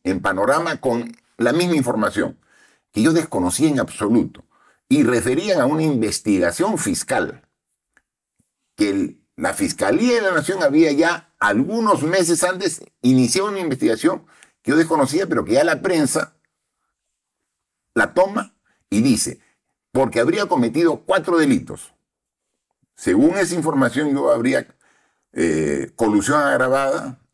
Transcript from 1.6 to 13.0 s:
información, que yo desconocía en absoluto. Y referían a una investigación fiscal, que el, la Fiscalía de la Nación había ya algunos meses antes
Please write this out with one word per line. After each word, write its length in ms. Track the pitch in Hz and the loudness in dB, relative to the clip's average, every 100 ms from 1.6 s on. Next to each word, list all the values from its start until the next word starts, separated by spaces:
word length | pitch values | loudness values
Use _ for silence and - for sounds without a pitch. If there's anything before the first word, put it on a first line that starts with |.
| 180 156 | 0 0
información, 640 | 123 107 107 101 87 - _ _ _ _ _ | 0 -2 -2 -2 -6 -8 _ _ _ _ _
que 120 | 107 | 0
yo 100 | 139 | 2
desconocía 560 | 165 156 98 90 - 156 | 2 -2 -4 -2 0 0
en 100 | 135 | 0
absoluto. 640 | 104 - 104 117 - - - _ _ _ - | -4 -4 0 2 0 -8 -20 _ _ _ -2
Y 160 | 285 | 2
referían 560 | 247 - - 131 208 185 | 4 2 0 -2 0 0
a 60 | 135 | 2
una 180 | 156 | 2
investigación 920 | 156 135 107 - 107 95 87 85 190 196 | 0 0 -2 -2 -2 0 0 0 -2 -2
fiscal, 680 | 104 85 - 120 82 - _ _ _ _ _ _ _ _ _ _ _ _ _ - | -2 -4 -2 -4 -4 -8 _ _ _ _ _ _ _ _ _ _ _ _ _ -4
que 140 | 101 | -2
el, 340 | 98 - - _ - | -2 -4 -6 _ -6
la 180 | - | -4
Fiscalía 640 | - 285 - - - 240 233 | -2 -4 -2 0 2 2 2
de 60 | |
la 100 | 196 | 2
Nación 280 | 170 - 190 | 0 -2 0
había 280 | 151 147 160 | 2 4 4
ya 400 | 143 170 175 _ - | 4 0 0 _ -4
algunos 640 | 104 104 156 226 220 156 | -2 0 0 -2 0 0
meses 400 | 156 190 170 165 | 0 0 0 0
antes 380 | 180 185 190 - - _ | 0 -2 -6 -6 -16 _